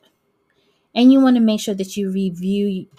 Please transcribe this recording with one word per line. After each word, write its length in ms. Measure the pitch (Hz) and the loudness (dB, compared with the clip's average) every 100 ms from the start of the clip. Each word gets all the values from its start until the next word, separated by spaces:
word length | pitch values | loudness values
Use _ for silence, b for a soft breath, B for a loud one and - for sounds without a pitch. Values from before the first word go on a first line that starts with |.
| _ _ _ _ _ _ _ _ _ 226 | _ _ _ _ _ _ _ _ _ 2
And 180 | 254 | 4
you 60 | 269 | 6
wanna 200 | 262 247 | 4 2
make 200 | 220 214 | 0 -2
sure 160 | - 196 | -4 -6
that 220 | 190 202 | -6 -8
you 120 | 196 | -6
review 800 | 190 190 175 185 202 202 185 - | -4 -6 -6 -6 -4 -4 -6 -10